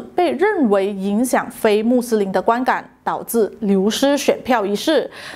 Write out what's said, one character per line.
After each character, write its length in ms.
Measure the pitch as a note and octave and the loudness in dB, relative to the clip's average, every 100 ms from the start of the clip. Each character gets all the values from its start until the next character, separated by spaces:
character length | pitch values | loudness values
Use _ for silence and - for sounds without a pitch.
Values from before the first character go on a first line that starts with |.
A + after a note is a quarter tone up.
| A#3+ | -4
被 200 | - E4+ | -2 0
认 360 | B3+ G4+ G4+ A#3+ | 2 0 2 2
为 240 | G3+ G3 | 2 0
影 320 | G3 G3 G#3 B3+ | -4 -2 0 0
响 240 | A#3 - | 0 -2
非 320 | - A3+ G#3 | -2 2 2
穆 180 | A3+ B3+ | 2 0
斯 180 | A#3+ A3 | 2 -2
林 140 | F#3+ | 0
的 80 | F#3 | 0
观 240 | F#3 A#3 | 0 0
感， 240 | B3+ F#3 - _ | 0 -2 -6 _
导 200 | - E3 | -6 -4
致 280 | - A#3 G3 - | -4 -2 -2 -2
流 280 | G3+ G3 G3 | 0 2 2
失 260 | G#3+ C#4 C#4+ | 2 2 2
选 240 | C#4 - | 2 0
票 200 | - A#3+ | 0 0
一 120 | G3+ G3+ | 0 -2
事， 340 | - D4 - - - | 0 0 0 -10 -18